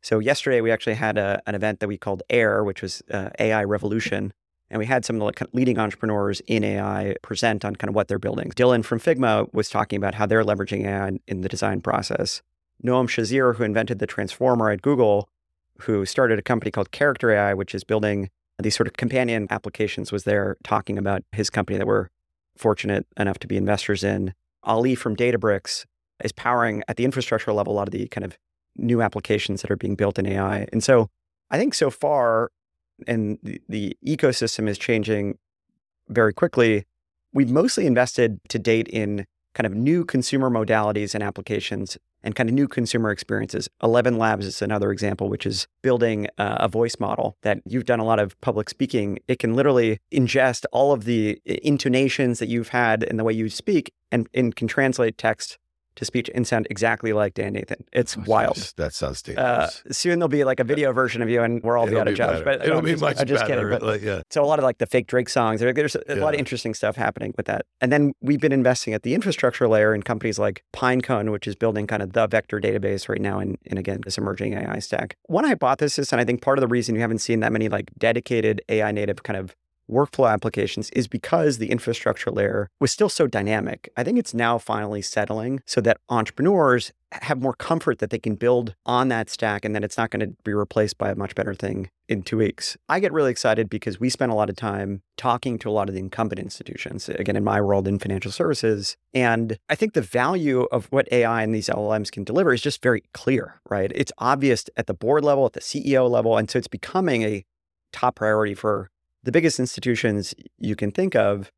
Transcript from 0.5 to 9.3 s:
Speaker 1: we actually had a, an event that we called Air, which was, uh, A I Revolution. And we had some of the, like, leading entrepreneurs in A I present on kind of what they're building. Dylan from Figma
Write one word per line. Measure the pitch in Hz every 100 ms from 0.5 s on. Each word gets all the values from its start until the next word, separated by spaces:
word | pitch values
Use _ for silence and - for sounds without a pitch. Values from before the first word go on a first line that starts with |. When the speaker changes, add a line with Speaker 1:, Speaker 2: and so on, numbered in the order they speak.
| 123
Speaker 1:
we | 113
actually | 110 -
had | 110 110 104
a, | 98 98 -
an |
event | 101 107 101
that | 104
we | 101
called | - 98 -
Air, | 120 110 104
which | 104 95
was, | 95 - -
uh, | 104 95 -
A | 110
I | 110
Revolution. | 101 104 104 110 - 101 104 - _ _ _
And | 110
we | 110
had | 127
some | -
of | 113
the, | 104
like, | - -
leading | 127 127 113
entrepreneurs | 107 - 110 104 101 98 -
in | 113
A | 104 101
I | 101 101 101 -
present | - 104 117 104
on | 104 101
kind | 104
of |
what | 104 101
they're | 101
building. | 101 107 - -
Dylan | 123 120
from | 107 117
Figma | 170 143 127